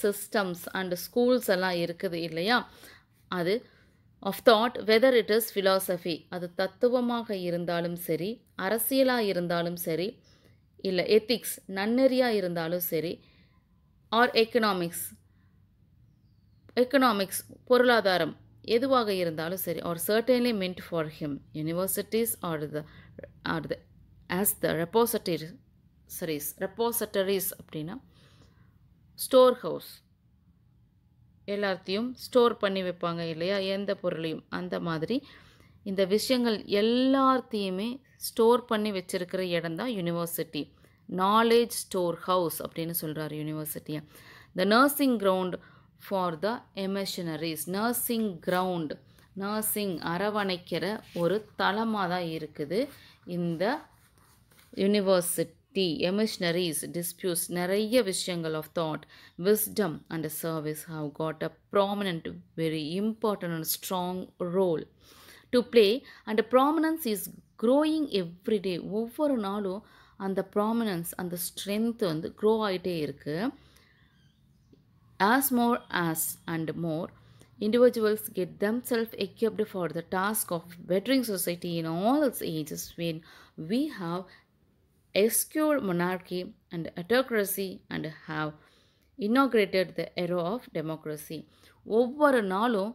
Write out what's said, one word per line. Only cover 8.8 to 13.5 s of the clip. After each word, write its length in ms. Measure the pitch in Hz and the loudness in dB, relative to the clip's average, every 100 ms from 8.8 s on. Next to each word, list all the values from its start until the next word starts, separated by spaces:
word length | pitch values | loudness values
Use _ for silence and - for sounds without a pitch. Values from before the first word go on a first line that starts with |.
| - 269 262 247 202 | 2 4 4 4 0
இருந்தாலும் 460 | 175 175 175 170 175 175 | 0 0 0 -2 -4 -4
சரி, 200 | 160 196 - _ _ _ _ _ - 190 | -2 -4 -8 _ _ _ _ _ -8 -2
இல்ல 140 | 180 - 214 | 0 4 4
எத்திக்ஸ், 400 | 214 233 - - - 190 | 4 -2 -2 -10 -8 -4
நன்னெறியா 500 | 208 240 269 254 247 214 | 0 4 4 4 2 2
இருந்தாலும் 460 | 180 170 165 180 180 | 0 -2 -2 -2 -2
சரி, 200 | 160 165 214 _ _ _ | -2 -2 -6 _ _ _